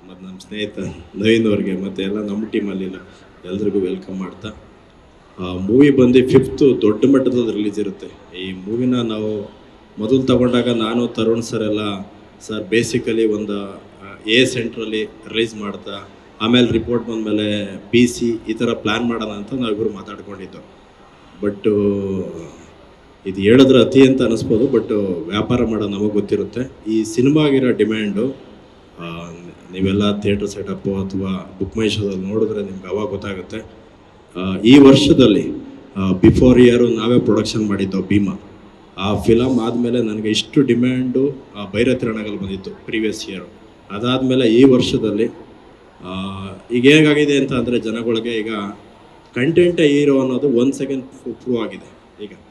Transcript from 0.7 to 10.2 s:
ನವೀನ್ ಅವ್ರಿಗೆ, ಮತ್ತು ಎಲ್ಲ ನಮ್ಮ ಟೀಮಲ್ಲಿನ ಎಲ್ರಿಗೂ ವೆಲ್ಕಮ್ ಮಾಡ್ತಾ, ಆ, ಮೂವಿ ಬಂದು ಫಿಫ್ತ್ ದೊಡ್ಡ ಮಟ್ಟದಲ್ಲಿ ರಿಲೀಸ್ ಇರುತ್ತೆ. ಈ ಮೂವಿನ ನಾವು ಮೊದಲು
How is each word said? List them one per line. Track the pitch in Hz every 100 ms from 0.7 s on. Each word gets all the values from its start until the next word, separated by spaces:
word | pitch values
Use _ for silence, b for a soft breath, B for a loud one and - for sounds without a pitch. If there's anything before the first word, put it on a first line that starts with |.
| - 92 85 -
ನವೀನ್ | - 107 113 110
ಅವ್ರಿಗೆ, | 98 95 92
ಮತ್ತು | 98 95
ಎಲ್ಲ | 95 104 104
ನಮ್ಮ | 104 110
ಟೀಮಲ್ಲಿನ | 110 101 95 92 92 - B B -
ಎಲ್ರಿಗೂ | 87 98 104 98
ವೆಲ್ಕಮ್ | 92 95 - 95
ಮಾಡ್ತಾ, | 90 - 107 - - - _ _ _ _ _ -
ಆ, | 90
ಮೂವಿ | 90 95 123 143
ಬಂದು | 127 123 127 123
ಫಿಫ್ತ್ | 131 - - 143 113
ದೊಡ್ಡ | 107 107
ಮಟ್ಟದಲ್ಲಿ | 131 135 127 120 113
ರಿಲೀಸ್ | 101 104 101
ಇರುತ್ತೆ. | 101 92 90 - - 92
ಈ | 92
ಮೂವಿನ | 92 92 117 127 123
ನಾವು | 113 107 107 107 101 - - - - -
ಮೊದಲು | 107 131